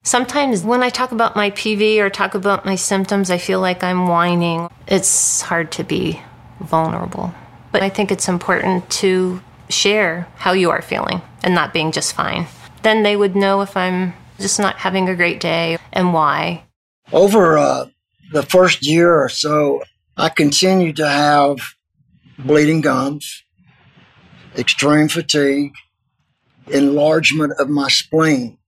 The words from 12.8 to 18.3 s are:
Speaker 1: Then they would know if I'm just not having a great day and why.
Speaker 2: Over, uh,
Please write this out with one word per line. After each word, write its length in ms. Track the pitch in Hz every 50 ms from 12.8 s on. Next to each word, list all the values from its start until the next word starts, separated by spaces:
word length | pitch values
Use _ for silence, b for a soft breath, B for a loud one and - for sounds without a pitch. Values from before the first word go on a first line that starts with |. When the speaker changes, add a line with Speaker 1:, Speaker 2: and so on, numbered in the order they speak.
Speaker 1:
Then 220 | - 220 220 220 208
they 140 | 208 208
would 180 | 202 202 196 185
know 240 | 202 196 196 196 196
if 160 | 196 196 -
I'm 380 | 196 185 185 185 180 185 180 175 - - - - -
just 180 | 196 196 -
not 200 | - 202 190 -
having 320 | - - 185 185 190 185 180
a 80 | 190
great 240 | 175 175 175 147 143
day 360 | - 170 165 165 170 165 165 165 - -
and 220 | - - 185 180 175
why. 500 | 160 151 143 139 151 156 170 175 165 - _ _ _ _ _ _ _ _ -
Speaker 2:
Over, 460 | - 156 190 202 208 226 185 165 156
uh, 300 | 151 143 139 131 131 127 - _ _ _ _ _ _ _ -